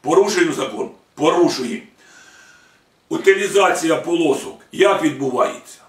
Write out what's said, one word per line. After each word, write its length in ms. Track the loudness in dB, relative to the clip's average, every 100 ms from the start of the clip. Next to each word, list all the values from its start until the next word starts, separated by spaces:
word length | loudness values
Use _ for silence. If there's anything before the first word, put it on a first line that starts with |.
Порушуємо 520 | 2 2 2 0 -2
закон? 360 | -2 -6 -6 -10 -12 _ -2
Порушуємо. 680 | 0 4 2 0 -8 -10 -14 _ _ -20 -20 -20 -20 _ _ _ _ _ _
Утилізація 840 | 0 2 2 0 2 2 0 -2 -2
полосок 640 | -2 0 0 0 -6 -18 _
як 320 | 2 2 2
відбувається? 760 | -2 -2 -4 -2 -4 -4 -20 -20